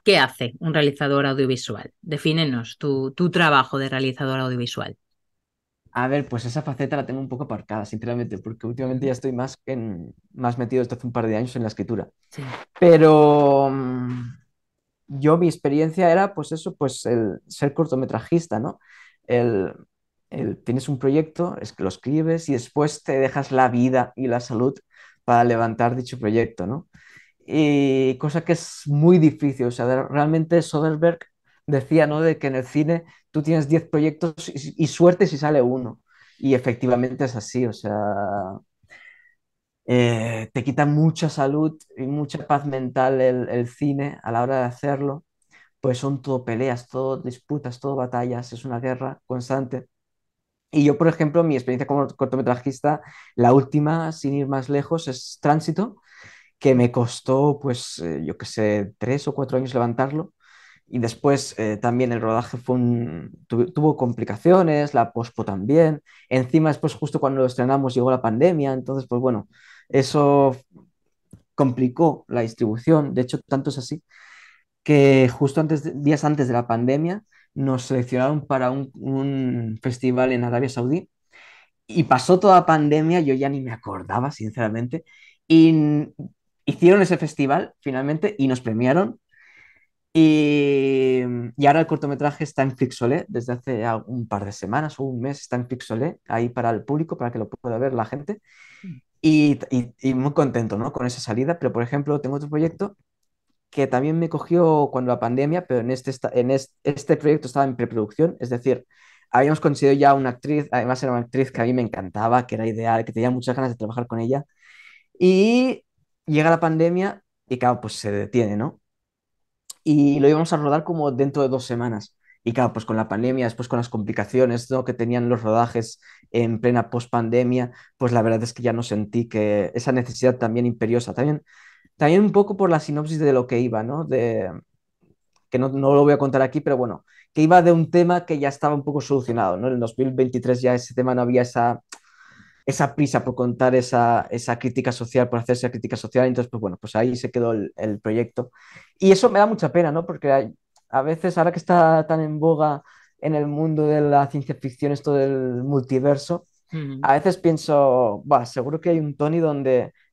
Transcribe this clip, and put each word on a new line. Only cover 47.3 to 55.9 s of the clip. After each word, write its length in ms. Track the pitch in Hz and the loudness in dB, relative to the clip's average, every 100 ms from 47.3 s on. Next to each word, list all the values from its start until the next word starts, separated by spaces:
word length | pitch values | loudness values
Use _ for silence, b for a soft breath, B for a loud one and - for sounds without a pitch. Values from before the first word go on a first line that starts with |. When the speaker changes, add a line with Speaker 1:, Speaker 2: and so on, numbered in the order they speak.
| 123 - 147 127 123 | -12 -8 -8 -8 -10
Speaker 2:
todo 160 | 143 139 | -8 -6
batallas, 560 | 123 123 123 120 123 | -4 -4 -4 -6 -10
es 120 | 117 135 | -14 -10
una 140 | 120 | -8
guerra 400 | 127 127 131 131 - | -6 -6 -8 -12 -10
constante. 600 | 127 123 135 131 131 127 _ _ _ _ _ _ _ _ | -10 -4 -6 -4 -10 -12 _ _ _ _ _ _ _ _
Y 140 | 156 143 | 2 4
yo, 120 | 143 | 4
por 100 | 165 | 2
ejemplo, 340 | 160 151 160 | 2 0 2
mi 120 | 165 139 | 2 0
experiencia 320 | 123 123 131 | -2 -4 -2
como 200 | 139 135 | -2 -2
cortometrajista, 920 | - 131 131 123 123 - 131 147 151 B B B - | -4 -4 -2 -2 -2 -4 -4 -2 -2 B B B 2
la 180 | 120 | 6
última, 580 | 139 135 147 147 165 160 | 6 4 0 0 -2 -4
sin 220 | 160 139 143 | -6 -6 -4
ir 120 | 139 | -4
más 220 | 135 127 | -4 -2
lejos, 380 | 143 143 165 165 | -4 -2 -4 -6
es 320 | 127 - - | -10 -12 -4
Tránsito, 560 | 151 151 160 160 220 | 0 2 0 -4 -4